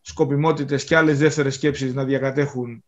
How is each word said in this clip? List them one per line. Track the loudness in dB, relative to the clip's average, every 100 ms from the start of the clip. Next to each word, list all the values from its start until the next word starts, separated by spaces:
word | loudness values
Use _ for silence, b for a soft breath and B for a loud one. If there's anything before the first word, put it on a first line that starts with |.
σκοπιμότητες | -8 -2 0 2 0 0 -2 -4
και | 2 4
άλλες | 4 4
δεύτερες | 2 2 -2
σκέψεις | 0 -2 -2 -2
να | -4
διακατέχουν, | -2 -2 -2 -2 -2 -4 -10 -12